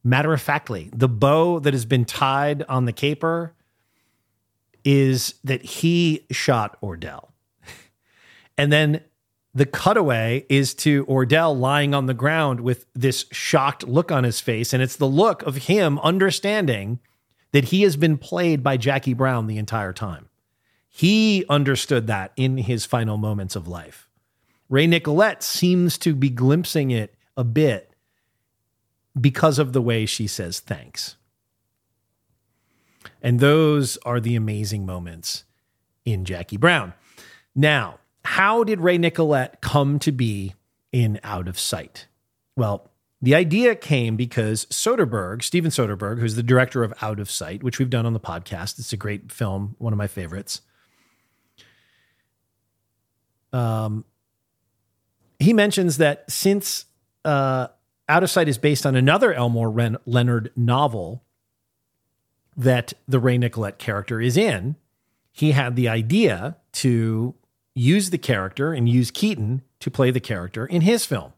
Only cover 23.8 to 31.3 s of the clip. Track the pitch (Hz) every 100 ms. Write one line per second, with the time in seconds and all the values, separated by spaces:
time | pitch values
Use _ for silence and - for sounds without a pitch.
23.8 | - - _ _ _ _ _ _ _ 135
24.8 | 165 170 156 151 214 - - - 180 180
25.8 | 175 - 170 139 139 120 127 156 170 165
26.8 | 135 117 104 _ _ - 120 113 151 101
27.8 | - _ _ _ _ _ _ _ _ _
28.8 | _ _ _ 139 135 - 160 135 135 131
29.8 | 120 113 107 - 104 - 87 87 - 80
30.8 | 60 - - - _